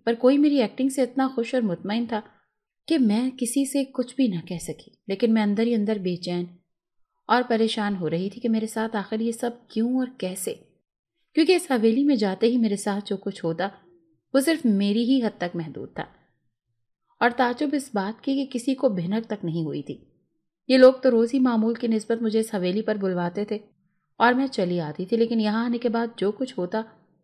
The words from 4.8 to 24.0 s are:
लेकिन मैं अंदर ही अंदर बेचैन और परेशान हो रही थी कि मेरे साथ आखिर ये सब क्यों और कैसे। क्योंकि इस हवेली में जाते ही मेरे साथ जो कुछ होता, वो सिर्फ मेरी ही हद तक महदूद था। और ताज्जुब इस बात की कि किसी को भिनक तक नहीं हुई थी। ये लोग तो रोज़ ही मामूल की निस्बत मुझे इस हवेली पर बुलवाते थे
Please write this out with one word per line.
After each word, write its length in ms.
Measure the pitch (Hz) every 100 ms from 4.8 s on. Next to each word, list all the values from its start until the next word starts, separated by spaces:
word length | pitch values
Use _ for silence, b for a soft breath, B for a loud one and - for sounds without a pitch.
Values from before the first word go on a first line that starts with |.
| - _ -
लेकिन 240 | 196 233
मैं 100 | 220
अंदर 240 | 208 202 233
ही 80 |
अंदर 240 | 226 208 214
बेचैन 500 | 180 175 180 175 175 - _ _ _ _ _ _ -
और 140 | 240
परेशान 540 | 247 226 220 226 208 190
हो 120 | 156
रही 220 | 165 190
थी 100 | 233
कि 80 | 233
मेरे 180 | 220 220
साथ 300 | 226 220 220
आखिर 260 | 196 220
ये 100 | 226
सब 280 | 226 240 240 -
क्यों 280 | 220 233 254
और 160 | 254 -
कैसे। 340 | 185 185 - - _ _ _ _ _ _ _ 294
क्योंकि 180 | 320
इस 160 | 359 -
हवेली 320 | 254 226 226
में 120 | 285 254
जाते 300 | 202 185 226
ही 100 | 247
मेरे 180 | 220 202
साथ 220 | 214 202
जो 140 | 208 196
कुछ 240 | 196 190
होता, 260 | 165 165 190 - _ _ _ _ _
वो 60 | 269
सिर्फ 260 | 277 320 240
मेरी 380 | 196 202 208
ही 160 | 240 269
हद 120 | 220 -
तक 120 | 175 175
महदूद 320 | 156 139 220
था। 160 | - - _ _ _ _ _ _ _ _ _ _ -
और 120 | 233
ताज्जुब 420 | 240 247 247 294
इस 160 | 285 262
बात 260 | 208 190 226
की 140 | -
कि 120 | 269 269
किसी 280 | 240 254
को 140 | 269 262
भिनक 360 | 185 170 214 226
तक 180 | 208
नहीं 200 | 170 170
हुई 180 | 156 147
थी। 180 | 139 - _ _ _ _ _ _ -
ये 80 | 262
लोग 260 | 254 262
तो 80 | 262
रोज़ 220 | 226 226
ही 60 | 277
मामूल 340 | 254 233 220
की 140 | 233 233
निस्बत 340 | 220 - 226
मुझे 180 | 226 220
इस 140 | 220
हवेली 280 | 202 180 202
पर 160 | 220 214
बुलवाते 480 | 196 180 175 180 208
थे 100 | 214 - _ _ _